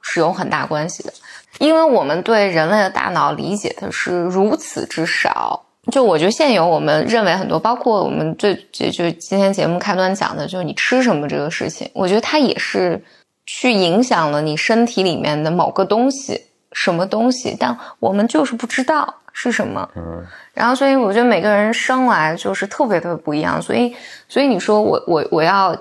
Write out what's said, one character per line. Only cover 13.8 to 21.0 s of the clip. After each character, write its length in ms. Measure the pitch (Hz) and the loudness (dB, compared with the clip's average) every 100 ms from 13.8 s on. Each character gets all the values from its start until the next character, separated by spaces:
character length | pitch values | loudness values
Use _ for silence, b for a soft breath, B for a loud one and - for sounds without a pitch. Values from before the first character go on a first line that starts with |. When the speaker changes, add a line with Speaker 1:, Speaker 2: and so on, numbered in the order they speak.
| 180 190 | 2 2
Speaker 1:
响 260 | 254 196 156 | 2 2 2
了 120 | 147 | 0
你 160 | 156 151 | -2 -2
身 280 | - 226 233 | 0 2 2
体 160 | 202 | 0
里 140 | 185 156 | 0 0
面 260 | 151 151 | -2 0
的 80 | 156 | 0
某 220 | 175 - | 0 0
个 140 | - 190 | 0 0
东 260 | 208 262 | 2 2
西， 340 | 269 - - _ _ _ | -2 -6 -8 _ _ _
什 200 | - - | -4 -2
么 120 | 170 196 | 0 0
东 260 | 214 240 | 0 0
西， 240 | 247 - - | 0 -4 -4
但 200 | 247 240 B B | -4 -4 B B
我 120 | 220 | 0
们 160 | 202 226 | 2 2
就 160 | 311 | 2
是 100 | 269 | 0
不 140 | 233 233 | -4 -6
知 160 | - | -4
道 300 | 254 302 - - - | 0 0 0 -8 -16
是 180 | - 254 | -6 -4
什 160 | 214 196 | -2 -2
么。 220 | - 92 - | -4 -8 -10
Speaker 2:
嗯。 300 | 85 85 87 B B | -10 -12 -14 B B
Speaker 1:
然 140 | - 233 | -2 0
后 80 | 262 | 2
所 100 | 277 | 4
以 80 | |
我 200 | 269 | 4